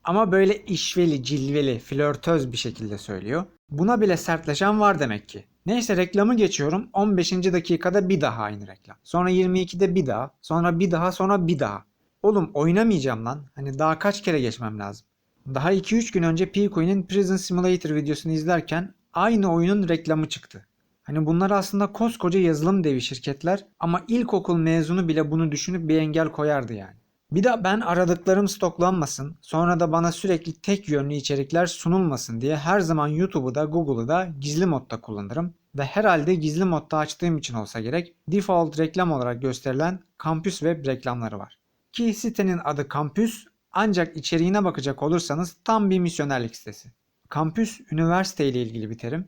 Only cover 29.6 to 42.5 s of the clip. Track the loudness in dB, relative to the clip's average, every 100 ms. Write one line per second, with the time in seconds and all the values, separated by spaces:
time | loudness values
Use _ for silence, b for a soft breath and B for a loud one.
29.6 | 2 2 2 2 0 0 0 0 -2 -6
30.6 | -2 -2 0 0 0 -4 -2 -2 0 0
31.6 | 0 0 0 2 2 -2 -4 -4 -2 -2
32.6 | 0 2 2 0 0 0 0 0 -2 -2
33.6 | -2 0 0 -2 0 0 -2 -6 -4 0
34.6 | 0 0 -4 -10 -8 -10 -6 -6 -6 -8
35.6 | _ -8 -4 0 2 2 2 0 0 0
36.6 | 0 0 -2 -2 -2 -2 -2 -2 -4 -8
37.6 | -8 -8 -6 -4 -6 _ -4 -2 2 2
38.6 | 2 0 -2 0 0 0 -2 -2 -4 -4
39.6 | -4 -2 -2 -4 -10 -10 -4 -2 -4 -2
40.6 | -2 -2 -2 -4 -4 -4 -6 -8 -12 _
41.6 | _ _ _ -2 -2 0 -2 0 0